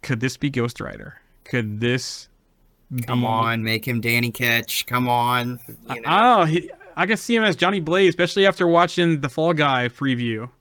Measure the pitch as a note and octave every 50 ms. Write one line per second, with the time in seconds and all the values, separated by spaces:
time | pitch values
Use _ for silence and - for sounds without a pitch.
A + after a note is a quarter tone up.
0 | - - C3 A2+ A#2+ C3 - - - C#3+ C3+ B2 A#2 A#2+ - - - - G2 G#2+
1 | G#2+ - - - _ _ _ _ _ - - B2 A2+ G#2+ G#2 G#2+ A#2 A#2+ B2 C3
2 | - - - - - _ _ _ _ _ _ _ _ _ _ _ _ _ - B2
3 | A#2+ B2+ B2+ B2 A#2+ A2 A2+ A2+ A2+ A2+ A#2 A2+ A2 A2 A2+ A2 - C3+ B2 A#2
4 | G#2+ A#2 A#2 A#2+ A#2+ A#2 A2 - A#2+ A#2+ A#2 A#2+ A2+ - - - - - B2 B2
5 | B2+ B2 A#2+ A#2+ A#2+ A#2+ B2 B2 A#2+ B2 B2 A#2+ - - - - - A2+ B2 -
6 | A2+ C#3 E3 G3 A3+ B3+ A#3+ G#3 F3 D#3 D#3 E3+ E3+ - - _ - - - -
7 | F3+ F#3+ A3 G3 - - A#3 A3+ A3 G#3 E3 - F3 F3+ G3+ G3 D#3+ D3+ E3+ F#3+
8 | G3 F3+ E3 - F3 E3 - G3+ G3 G3 F#3+ - F#3 E3+ E3+ E3+ F3 E3 - -
9 | F3 E3+ E3 D3 C#3 C#3 - - D#3 E3+ E3+ D3+ D3+ C#3+ C3 B2+ B2 B2 - -
10 | C#3+ C3+ B2+ A#2+ A#2+ A#2 A2+ G#2+ A2+ B2 _ _